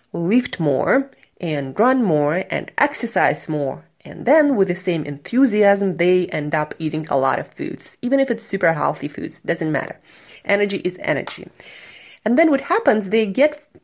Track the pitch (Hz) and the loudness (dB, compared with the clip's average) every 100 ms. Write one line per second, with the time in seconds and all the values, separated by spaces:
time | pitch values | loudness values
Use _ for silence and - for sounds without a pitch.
0 | _ 170 170 240 247 - 156 131 - 247 | _ -4 0 2 0 -2 0 0 2 0
1 | 277 - _ - 170 147 135 131 240 269 | -2 -10 _ -10 -6 -4 -4 0 2 2
2 | 214 151 147 175 - 156 - - 294 - | 2 2 2 0 -2 -6 -6 -2 -2 -2
3 | 226 - 143 151 - 151 139 151 - _ | -4 0 2 0 -4 -4 -4 -6 -12 _
4 | - 165 - 311 294 233 180 175 - 165 | -16 -6 2 4 4 2 0 0 -2 -2
5 | 147 139 - 240 262 208 202 202 196 165 | -4 -8 -4 2 4 4 4 4 2 2
6 | 175 185 175 156 147 156 151 - 156 156 | 2 2 2 -4 -2 -2 -4 -4 -4 -4
7 | 156 139 131 131 147 - 147 - - - | -2 0 2 0 -4 -8 -8 -8 -14 -8
8 | 247 269 269 208 - 190 170 160 143 147 | -2 0 0 -2 -6 0 0 2 0 -2
9 | 143 - - - - 165 156 147 - - | -6 -8 -12 -8 -4 -2 -2 -2 -4 -10
10 | _ - - - - 202 202 202 180 180 | _ -20 -20 -12 -2 0 0 -2 -4 -4
11 | - 143 - - - - - - - - | -4 -4 -4 -10 -16 -20 -20 -20 -20 -20
12 | - - 214 247 330 269 - 403 294 220 | -20 -8 0 4 4 2 0 0 2 2
13 | 190 220 214 190 302 - _ - | 2 0 0 2 0 0 _ -20